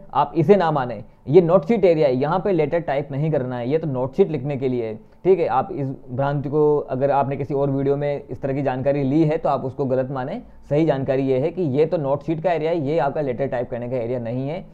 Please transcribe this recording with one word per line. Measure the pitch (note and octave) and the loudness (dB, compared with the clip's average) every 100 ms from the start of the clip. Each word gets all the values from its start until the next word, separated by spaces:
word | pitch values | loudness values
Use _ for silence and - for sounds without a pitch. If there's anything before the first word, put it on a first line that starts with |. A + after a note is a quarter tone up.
| - | -4
आप | C3 D3 D#3 | -2 0 2
इसे | D#3 G3+ | 6 6
ना | E3 | 4
माने। | D3 B2 G#2+ - - - | 0 -2 -8 -14 -14 4
ये | D#3+ | 6
नोट | E3 F#3+ F#3+ | 8 4 4
शीट | A#3 F3+ | 4 4
एरिया | D#3 D3 | 6 4
है, | B2+ | 2
यहाँ | C#3+ F#3 | 0 0
पे | G#3 | 0
लेटर | F3 D3 E3+ | 0 0 -2
टाइप | D#3+ C#3 D3 | -2 -4 -4
नहीं | C#3 D#3+ | -2 0
करना | D3 B2+ B2 | 0 -2 -4
है, | A#2+ | -2
ये | D#3 | -2
तो | D#3+ | 0
नोट | C3 C3 | -2 -2
शीट | - F#3 | 2 2
लिखने | D3+ C3+ C#3 | 0 -4 -4
के | C3 | -2
लिए | B2 A2+ | -2 -4
है, | A2 - - | -8 -14 -2
ठीक | F3 F#3 | 2 2
है। | C#3 | 2
आप | B2 - | 0 -2
इस | A#2+ C3+ C3+ - | -6 -6 -8 -8
भ्रांति | B2 C#3 C#3+ C#3 | -4 -2 -2 -2
को, | D3+ D3+ D3 | 2 2 2
अगर | - C3 C#3 | -2 -2 0
आपने | C3+ C3+ C#3+ | 2 0 -4
किसी | C3 | -4
और | C#3 C#3 | -2 0
वीडियो | C3+ C#3 C#3+ | 0 0 0
में | C#3+ C#3 - | -2 -4 -8
इस | C3 | -8
तरह | D3 | -4
की | C#3 | -2
जानकारी | C3+ C3 C3+ C#3+ | -2 -2 0 0
ली | C3 D3 | 2 2
है | D#3 D#3+ | 2 2
तो | D#3+ | 0
आप | C3+ C3 | -2 -4
उसको | - C3+ | -4 -2
गलत | B2+ C3 | 0 -2
माने। | C#3 C3 A3 - - - | -6 -6 -10 -12 -20 -2
सही | D3 D#3+ | 0 2
जानकारी | C3+ C3+ C3+ | 0 0 0
ये | C3+ C3 | 0 0
है | D#3 | 0
कि | E3+ | -2
ये | E3 C3 D#3 | 0 2 2
तो | F3 | 0
नोट | C3+ C3+ | -2 -2
शीट | D#3+ D#3+ | -2 -2
का | F3+ | -2
एरिया | E3 D#3 | 0 0
है, | F3 | -2
ये | C3+ D#3+ | 0 0
आपका | C#3 D#3+ | 0 -2
लेटर | C#3 A2+ C3+ | -4 -2 -4
टाइप | B2 B2 | -4 -4
करने | A#2+ A#2+ | -6 -6
का | C3 | -4
एरिया | A2+ B2+ | -4 -4
नहीं | A#2 B2+ C3+ | -4 -6 -6
है। | E3 - | -8 -12